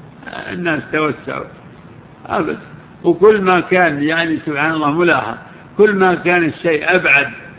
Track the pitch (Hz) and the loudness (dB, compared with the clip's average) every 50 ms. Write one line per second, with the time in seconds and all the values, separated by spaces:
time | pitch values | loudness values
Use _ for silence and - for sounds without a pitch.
0 | - - - - - - - - - - 190 180 175 170 156 139 123 - 165 156 | -20 -20 -20 -20 -18 -14 -14 -12 -10 -10 -8 -6 -4 -2 -2 -4 -4 -4 -4 -2
1 | 156 151 127 - - 135 131 - - - - - - - - - - - - - | -2 -2 -4 -6 -8 -8 -8 -8 -10 -12 -16 -20 -20 -20 -20 -20 -20 -20 -20 -20
2 | - - - - - - - - 160 151 - - - - - - - - - - | -20 -20 -20 -20 -8 -4 -4 -2 -2 -4 -6 -8 -12 -18 -20 -20 -20 -20 -20 -2
3 | - 175 165 170 190 220 214 202 190 185 185 175 160 - 185 180 180 160 147 143 | 0 0 2 4 4 4 4 4 2 2 2 2 2 0 2 2 2 2 0 0
4 | 143 156 160 165 170 165 156 139 - 156 147 139 151 160 165 156 151 143 147 170 | -2 0 0 -2 -2 -2 -4 -4 -4 -6 -4 -2 -2 -2 -2 0 0 0 0 2
5 | 175 175 147 131 110 107 120 - - - - - - - - - 208 214 202 190 | 2 2 2 0 -2 -6 -10 -12 -16 -20 -20 -20 -20 -10 2 2 4 4 4 4
6 | 190 185 175 - - 175 180 175 165 151 - - - 170 160 147 151 160 185 180 | 2 2 2 2 0 0 2 2 2 0 -2 -2 -2 0 0 0 0 0 0 2
7 | 156 151 139 143 139 113 - - - - - | 2 2 2 2 0 -2 -8 -14 -18 -20 -20